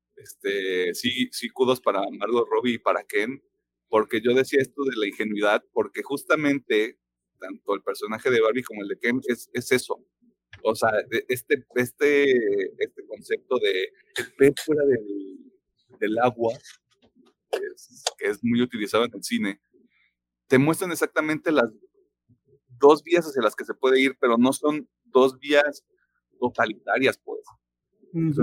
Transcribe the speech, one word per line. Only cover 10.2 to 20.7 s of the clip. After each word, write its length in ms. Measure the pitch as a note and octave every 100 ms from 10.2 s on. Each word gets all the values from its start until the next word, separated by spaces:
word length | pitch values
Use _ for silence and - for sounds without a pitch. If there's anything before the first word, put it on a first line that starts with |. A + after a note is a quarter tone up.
| _ _ _ -
O 100 | G#2+
sea, 160 | A2+ A#2 G#2+ A#2
de-, 160 | A2+ -
este, 360 | B2 - C#3 - B2
este, 480 | B2 - D3 C#3+ C#3 B2 G#2+ G2+ F#2 -
este 260 | G#2+ - -
concepto 500 | G#2+ - A2 - B2
de 240 | G#2 F#2 F#2+ - _ -
el 160 | A#2+ -
pez 160 | C#3 C#3+ -
fuera 180 | D3 C#3+
del, 520 | A#2+ G#2 G2+ F#2+ F#2+ - _ _ _ _ -
del 180 | G#2 A2+
agua, 340 | B2 A#2 A2+ C3 - - _ _ _ _ _ _ _
que 80 | - G4+ -
es, 280 | - - - -
que 100 | G#2
es 100 | G#2
muy 180 | A#2 A#2+
utilizado 440 | B2 A2+ G2+ A2 A#2
en 60 |
el 100 | G2+
cine, 380 | - A#2 G#2 G2 _ _ _ _ _ _ _ _ _
te 100 | C3
muestran 340 | D3